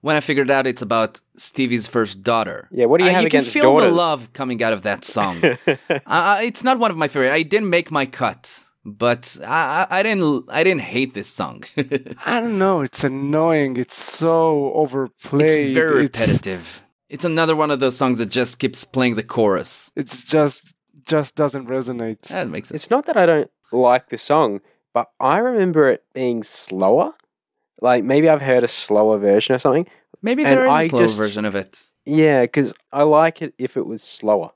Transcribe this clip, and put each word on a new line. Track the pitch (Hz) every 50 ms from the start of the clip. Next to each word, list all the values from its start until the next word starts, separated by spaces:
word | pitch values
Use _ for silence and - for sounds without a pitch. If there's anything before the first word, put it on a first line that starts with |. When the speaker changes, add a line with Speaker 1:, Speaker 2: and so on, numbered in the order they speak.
Speaker 1:
when | - 139 156
I | 147
figured | 143 - 151 135 139 127
out | 139 135 131
it's | 131 123 -
about | 123 101 117 113 113 107 _ - _ _ _
Stevie's | - - - - - 131 123 120 117 104
first | - - 120 113 104 98 98 95
daughter. | 120 117 113 107 - - - - _
Speaker 2:
Yeah, | - 123 120
what | 117 143 170
do | 185
you | 180
Speaker 1:
Uh, | 180
Speaker 2:
have | 185
Speaker 1:
you | -
Speaker 2:
against | 160 151 143 135 - -
Speaker 1:
can | 302
feel | - 131 139
Speaker 2:
daughters? | 156 - -
Speaker 1:
the | 170
love | 170 175 165 151 135 117 - _
coming | - 139 127 123 110 120
out | 113 113
of | 98 92
that | 104 101 - -
song. | - - 113 104 95 90 85
Speaker 2:
<laughs> | - 156 123 - -
Speaker 1:
Uh, | - 143 - _ _ 165 139 _
uh, | - 117 165 170 190 202 196
it's | 226 240 - - -
not | 254 269 240
one | 233 220
of | 180
my | 160 156
favorite. | 147 - 147 131 131
I | 143 160 165
didn't | 151 196 214 214 190
make | 175 175 170 -
my | 165 147 135
cut, | 131 - - 127 110 95 _ - - - - - _ _ _ _
but | 107 104 101 113 120 120 120 123 - - - 69
I, | 107 135 160 160 131 147 165 185 -
I, | 170 190
I | 202
didn't, | 220 220 196 175 151 143 127 - -
I | - 147 165
didn't | 185 185 147
hate | - - 98 123 135 131 -
this | 101 101 -
song. | - - 95 71 58 53 - -
<laughs> | _ - 135 127 143 135 131 - - - -
Speaker 3:
I | - 233 240
don't | 226 233 220
know. | 190 190 196 190 165
It's | 139 127 - - -
annoying. | 139 131 135 139 143 147 156 160 165 160 151 143 135 127
It's | 120 123 _ -
so | - - - - - 165 165 165 165 165 160 156 147 143 135 -
overplayed. | - 156 135 123 139 131 120 _ _ - - - 143 151 156
Speaker 1:
It's | 156 151 147 139 131
very | - 160 160 151 139 147
Speaker 3:
It's | 131 - -
Speaker 1:
repetitive. | 113 - - - - 98 95 90 85 - - - _ _ _ _ _ _
It's | 135 147 -
another | 175 160 160 165 160 160
one | 156 156 151
of | 147 131
those | 135 131 123
songs | - 143 127 123
that | 113 117 101
just | - 127 123 - - -
keeps | - 131 - - -
playing | - - 135 127 123 117
the | 104 107
chorus. | - - 123 113 104 95 85 - - - - - - _
Speaker 3:
It's | - 139 120 - - -
just, | - - 156 151 143 131 - _ _ _ _ _ _ _ 147 _
just | - 160 156 143 131 _
doesn't | - 151 - 120 139 127
resonate. | 117 131 131 127 120 127 120 113 113 110 _ - -
Speaker 1:
That | - 185 175 117
makes | 76 - 104 -
sense. | - 156 -
Speaker 2:
It's | -
not | 233 262 302
that | - 311
I | 226 180
don't | 170 165 151 135 - _ _ _ _
like | - 123 127 123 123 131 - _
the | -
song, | 113 - - 147 156 151 113 101 98 _ _ _ _ _ _ _
but | 120 117 _ _ _
I | - 131 151
remember | 196 226 254 247 220 190 185 165 156 147 135
it | 113 - _ _ _
being | 131 131 123 120 113 107
slower. | - - - - - 95 92 95 95 113 147 190 302 - _ _ _ _ _ _ _ _ _ _ _ _ _
Like, | 110 123 123 123 98
maybe | 120 139 147 156 165
I've | 156 143
heard | 139 135 127 123 120
a |
slower | 117 - - - - 104 104 107 113 110
version | 104 101 101 101 101 - - 131
or | 127
something. | - 147 127 156 175 - _ _ _ _ - _
Speaker 1:
Maybe | - 214 247 262 302
Speaker 2:
And | 285 277
Speaker 1:
there | 262 262
is | 262 147
Speaker 2:
I | 156 160
Speaker 1:
a | 160
slower | 139 123 117
Speaker 2:
just | 113 107
Speaker 1:
version | 104 107 104 101 107 104
of | 107 95
it. | 101 95 _ - - - _ _ _ _
Speaker 2:
Yeah, | - 147 156 156 156 147 131 123
'cause | 117 - 147 139 - - _ _ _ -
I | 139 147
like | 156 151 151 160 165 160 -
it | 160 143 -
if | _ 127 127 -
it | 131 -
was | - 110 110 -
slower. | - - - - 104 107 98 82 80 _